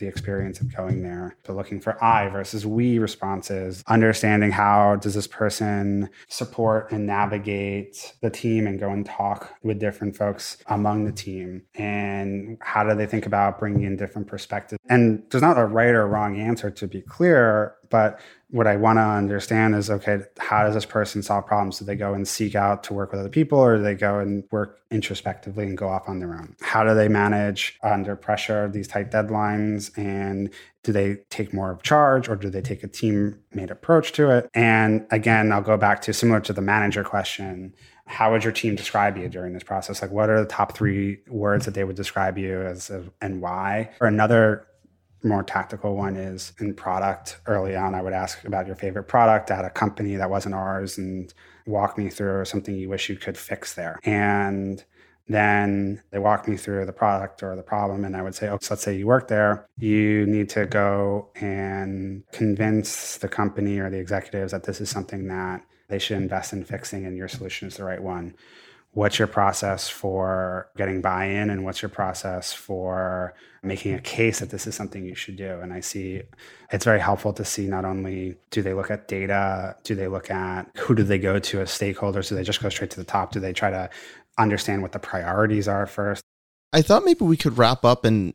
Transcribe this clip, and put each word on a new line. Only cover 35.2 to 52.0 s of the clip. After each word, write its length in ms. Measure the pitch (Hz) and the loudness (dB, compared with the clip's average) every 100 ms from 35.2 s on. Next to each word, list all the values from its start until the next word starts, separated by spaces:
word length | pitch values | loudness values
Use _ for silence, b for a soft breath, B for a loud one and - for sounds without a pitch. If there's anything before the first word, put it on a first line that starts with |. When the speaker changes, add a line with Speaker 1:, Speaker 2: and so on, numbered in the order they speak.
| 113 110 107 | 4 4 4
Speaker 1:
I'll 80 | 101 | 2
go 160 | 104 104 | 2 4
back 240 | 104 101 | 4 2
to 120 | - | 0
similar 260 | - 117 110 | 2 4 4
to 140 | 107 | 2
the 80 | 98 | -2
manager 420 | 98 107 101 107 | 2 2 2 0
question. 680 | 98 101 92 - 98 92 95 - b b - | -2 -2 -2 -6 -8 -10 -14 -18 b b -10
How 260 | - 110 | 2 4
would 100 | 113 | 4
your 120 | 113 | 2
team 200 | 107 113 | 0 -2
describe 440 | 101 - 104 101 95 | -2 -2 0 0 0
you 100 | 90 | -8
during 240 | 92 90 | -8 -8
this 120 | 90 | -10
process? 360 | - 95 - 101 | -8 -8 -6 -8
Like, 120 | 95 | -4
what 180 | 101 107 | 0 4
are 100 | 110 | 4
the 80 | 104 | 2
top 260 | - 101 | -2 -2
three 440 | - 104 98 98 101 - | 0 0 0 -2 -6 -8
words 380 | 113 101 104 - | -4 0 0 0
that 80 | |
they 100 | 98 | -4
would 120 | 95 92 | -4 -4
describe 420 | 95 98 95 95 | -6 -2 -2 -2
you 240 | 95 92 | -6 -4
as, 280 | 92 90 - | -6 -8 -10
uh, 120 | 95 87 - | -12 -12 -10
and 220 | 101 92 | -8 -6
why? 480 | 90 92 98 107 110 - | -6 -4 -2 -2 -4 0
Or 60 | 117 | 2
another 600 | 104 110 113 110 104 - _ _ _ _ _ 113 | 6 6 8 6 4 -6 _ _ _ _ _ 0
more 160 | 101 | 0
tactical 540 | 92 98 92 104 104 101 | 0 -4 -6 -6 -4 -2
one 200 | 98 95 | -4 -4
is 360 | 95 92 - - | -8 -10 -14 -8
in 160 | 104 | -8
product. 640 | 98 95 92 98 95 - - 117 | -6 -4 -2 -2 -4 -8 -10 -2
Early 300 | 101 95 95 | -2 0 -2
on, 180 | 95 | -2
I 80 | 92 | -2
would 100 | 92 | -4
ask 320 | 92 92 - | -4 -4 -8
about 220 | 107 98 95 | -6 -4 -4
your 100 | 90 | -6
favorite 280 | 98 101 | -6 -6
product 460 | - 123 113 107 - | 2 6 6 6 2
at 140 | 95 | -4
a 60 | 92 | -4
company 460 | - 104 - 101 98 | -2 -2 0 -4 -2
that 140 | 95 | -2
wasn't 240 | 98 101 | -2 -4
ours 420 | 95 95 95 98 - | -4 -4 -4 -6 -8
and 360 | 92 95 90 _ b b 110 | -8 -8 -10 _ b b -4
walk 320 | 104 101 | 0 0
me 100 | - | -2